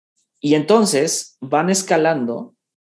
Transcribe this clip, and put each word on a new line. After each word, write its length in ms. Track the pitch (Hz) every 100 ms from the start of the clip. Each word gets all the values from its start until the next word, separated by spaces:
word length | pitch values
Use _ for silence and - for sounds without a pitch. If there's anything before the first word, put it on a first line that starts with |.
| _ _ _ _
Y 140 | 147 151
entonces 800 | 147 - - 139 160 - - _
van 300 | 139 147 175
escalando 840 | 196 190 170 160 156 120 117 240 _ _ _